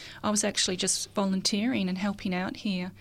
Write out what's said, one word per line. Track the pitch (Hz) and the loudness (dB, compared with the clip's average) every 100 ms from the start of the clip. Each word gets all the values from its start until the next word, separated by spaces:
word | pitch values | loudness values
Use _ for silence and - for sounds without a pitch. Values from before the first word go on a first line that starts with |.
| - - | -14 -4
I | 214 | 0
was | 208 | 2
actually | 208 202 - 180 | 2 2 0 0
just | 190 - - | 0 0 -2
volunteering | - 196 190 - 202 233 262 185 | 0 2 2 2 2 2 2 0
and | 185 | 0
helping | 208 202 202 | -2 -2 -2
out | 180 185 - | 0 -2 -2
here. | 208 185 185 - | -2 -2 -4 -8